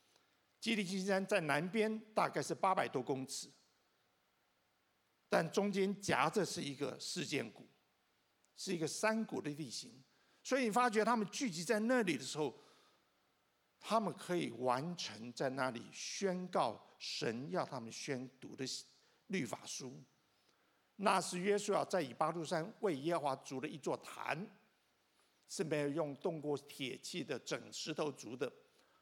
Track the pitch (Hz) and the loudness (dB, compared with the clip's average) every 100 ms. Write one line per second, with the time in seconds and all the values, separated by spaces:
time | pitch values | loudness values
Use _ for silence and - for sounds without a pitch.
0 | _ _ _ _ _ _ 220 214 180 190 | _ _ _ _ _ _ 0 0 2 0
1 | 190 190 190 202 156 143 180 220 220 220 | 2 2 4 2 4 2 2 2 2 0
2 | - - 151 156 139 165 196 196 123 139 | -4 0 2 0 -2 2 4 4 2 0
3 | 120 135 131 - - - _ _ _ _ | 0 -2 -2 -8 -10 -16 _ _ _ _
4 | _ _ _ _ _ _ _ _ _ _ | _ _ _ _ _ _ _ _ _ _
5 | _ _ - 180 165 - 202 196 196 196 | _ _ 2 2 4 2 2 2 2 0
6 | - 127 151 208 160 175 143 135 131 - | 0 4 4 4 0 0 -4 -2 -4 -4
7 | - 180 131 135 113 - 127 _ _ _ | -6 -4 -2 -2 -2 -8 -20 _ _ _
8 | _ _ _ _ _ - 190 180 156 - | _ _ _ _ _ -10 -4 -2 -2 2
9 | 214 220 220 160 151 147 143 - - - | 2 2 0 -4 -4 -6 -6 -8 -10 -16
10 | - _ _ _ - 269 240 220 247 214 | -20 _ _ _ 0 2 4 6 6 6
11 | 214 233 196 - 262 165 170 214 226 254 | 4 4 2 -2 -2 -2 0 2 4 4
12 | 190 143 131 147 147 - - - _ _ | 4 0 -2 -2 -2 -2 -20 -20 _ _
13 | _ _ _ _ _ _ _ _ - 220 | _ _ _ _ _ _ _ _ 0 2
14 | 196 - - 175 131 117 127 123 165 175 | 2 -4 -2 0 0 -2 2 2 0 -4
15 | - 107 120 - 139 131 131 117 - - | -8 -8 -10 -4 -2 0 0 -2 -10 -10
16 | - - 196 180 180 185 127 104 - - | -8 -2 -2 -2 -2 2 0 -2 -14 -14
17 | - - 120 113 151 180 - 135 113 - | -8 -2 -2 -2 -2 -2 -2 -6 -8 -10
18 | - 127 127 - - 131 131 - - _ | -4 -4 -4 -12 -16 -8 -6 -6 -10 _
19 | _ _ - 190 120 - - - 131 147 | _ _ -4 -2 -2 -6 -8 -8 -8 -12
20 | 131 _ _ _ _ _ _ _ _ - | -18 _ _ _ _ _ _ _ _ 0
21 | 202 190 - 180 196 202 202 180 139 185 | 4 4 2 -2 2 2 2 2 2 0
22 | 139 113 156 170 151 175 175 - 208 135 | 0 0 0 0 -2 -2 -2 0 0 2
23 | 151 170 147 131 - 131 151 165 - 127 | 2 2 2 -2 -4 -6 -4 -6 -2 -4
24 | - - 120 147 208 - _ _ _ _ | -4 -8 -2 -2 -4 -14 _ _ _ _
25 | _ _ _ _ - - 160 151 143 147 | _ _ _ _ -12 -4 0 2 2 0
26 | 147 135 185 160 147 135 - - 131 127 | -2 -2 -4 -2 -2 -2 -4 -6 -6 -4
27 | - 175 139 127 - 135 107 - - 151 | -6 -6 -4 -4 -2 -6 -6 -10 -6 -2
28 | 151 135 110 127 131 - _ _ _ _ | -2 -4 -10 -4 -4 -6 _ _ _ _